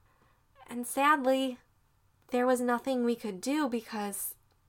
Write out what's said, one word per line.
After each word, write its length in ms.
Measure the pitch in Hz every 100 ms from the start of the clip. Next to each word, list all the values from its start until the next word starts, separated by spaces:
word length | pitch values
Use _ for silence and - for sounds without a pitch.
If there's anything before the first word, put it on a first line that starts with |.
| _ _ _ _ _ - -
And 160 | 240 240
sadly, 720 | 269 285 311 254 262 262 247 _ _ _ _ _ _ _
there 180 | 247 247
was 160 | 247
nothing 420 | 247 240 269 254
we 120 | 240 233
could 260 | 214 185
do 260 | 254 302 277
because 680 | 233 - 220 202 190 - - _ _